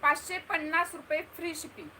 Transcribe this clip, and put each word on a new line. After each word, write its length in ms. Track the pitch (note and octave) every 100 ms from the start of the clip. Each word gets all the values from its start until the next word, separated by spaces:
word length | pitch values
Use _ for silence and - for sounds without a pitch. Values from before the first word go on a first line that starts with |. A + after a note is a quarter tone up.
पाचशे 360 | D4 D4 - F4+
पन्नास 560 | - E4 D4+ E4 E4+
रुपये 280 | E4 - D4+ E4+ -
फ्री 180 | E4+
शिपिंग. 340 | D4+ C4+ - D4+